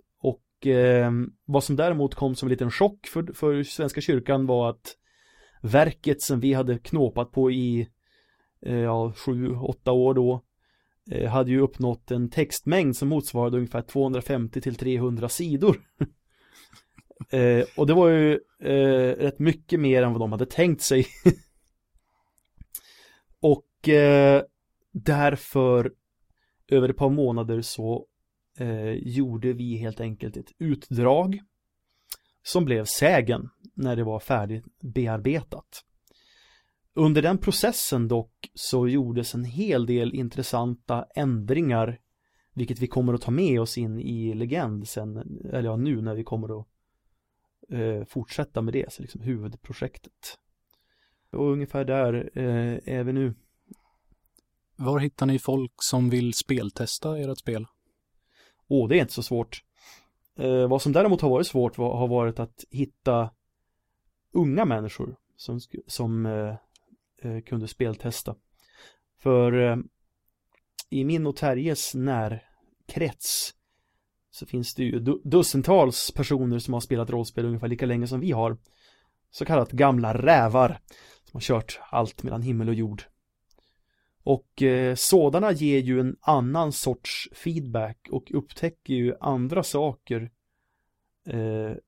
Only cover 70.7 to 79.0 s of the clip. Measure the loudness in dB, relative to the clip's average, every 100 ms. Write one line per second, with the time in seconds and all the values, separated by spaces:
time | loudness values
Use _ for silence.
70.7 | -20 -8 -4 0 0 -2 -2 -2 0 -2
71.7 | -4 -4 -4 -2 -2 -4 -6 -14 _ _
72.7 | _ -10 -6 -4 -6 -6 -6 -6 -12 _
73.7 | _ _ _ _ _ _ -20 -10 -8 -6
74.7 | -4 -4 -2 -2 -2 4 4 4 2 4
75.7 | 6 6 2 -4 -4 -2 0 0 -2 -2
76.7 | -6 -2 -4 -2 -4 -4 -4 -4 -4 -4
77.7 | -4 -2 -2 -2 -2 -2 0 -2 -4 _
78.7 | _ _ _